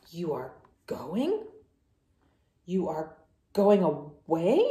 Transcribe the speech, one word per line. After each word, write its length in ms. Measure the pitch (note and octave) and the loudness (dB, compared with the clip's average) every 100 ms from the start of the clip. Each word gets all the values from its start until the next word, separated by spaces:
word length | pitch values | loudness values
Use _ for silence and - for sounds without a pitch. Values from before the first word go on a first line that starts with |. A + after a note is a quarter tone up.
| _ | _
You 200 | E3 E3+ | -10 -6
are 240 | C3+ B2+ - _ _ _ | -6 -8 -16 _ _ _
going? 580 | - C3+ F#3 C#4+ G#4+ - - _ _ _ _ _ _ _ _ _ _ - | -12 -6 -4 -2 -2 -6 -20 _ _ _ _ _ _ _ _ _ _ -6
You 220 | F#3 F3 | -4 -4
are 280 | D#3+ - - _ _ _ | -6 -8 -12 _ _ _
going 320 | - G3+ G#3 | 2 6 6
away? 760 | F3 C#3+ - - _ D#3+ E3+ C#4+ B4 | 4 -2 -8 -18 _ -2 2 2 2